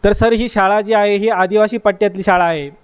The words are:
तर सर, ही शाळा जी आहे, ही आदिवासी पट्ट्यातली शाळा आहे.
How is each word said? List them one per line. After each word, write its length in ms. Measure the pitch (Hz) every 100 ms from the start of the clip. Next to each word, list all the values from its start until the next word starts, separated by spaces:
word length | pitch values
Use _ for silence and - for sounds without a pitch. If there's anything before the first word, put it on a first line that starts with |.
तर 80 | 202
सर, 200 | 208 226
ही 160 | 226 240
शाळा 320 | 214 190 208
जी 120 | 208
आहे, 240 | 220 208 202
ही 120 | 220
आदिवासी 500 | 190 185 208 214 226
पट्ट्यातली 440 | 202 202 208 185
शाळा 220 | 190 180
आहे. 260 | 170 160 143 139